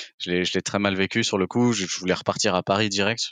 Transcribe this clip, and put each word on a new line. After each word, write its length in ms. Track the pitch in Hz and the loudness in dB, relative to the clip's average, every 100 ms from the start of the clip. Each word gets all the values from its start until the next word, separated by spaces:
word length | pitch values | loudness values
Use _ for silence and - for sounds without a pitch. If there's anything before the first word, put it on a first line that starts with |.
| - - | -10 -10
Je 100 | 90 | -2
l'ai, 140 | 90 | 0
je 100 | 90 92 | 0 -2
l'ai 60 | |
très 160 | - 101 | -2 0
mal 140 | 101 95 | 0 0
vécu 280 | 95 117 | 0 0
sur 140 | - 101 | 0 0
le 100 | 90 | 0
coup. 240 | 120 120 | 2 2
Je, 140 | 107 90 | 2 -2
je 120 | - | -2
voulais 120 | 90 | 0
repartir 400 | 85 - 92 104 | 0 0 0 0
à 100 | 90 | 2
Paris 260 | 92 98 107 | 2 2 2
direct. 340 | 98 101 117 - | 0 0 -2 -6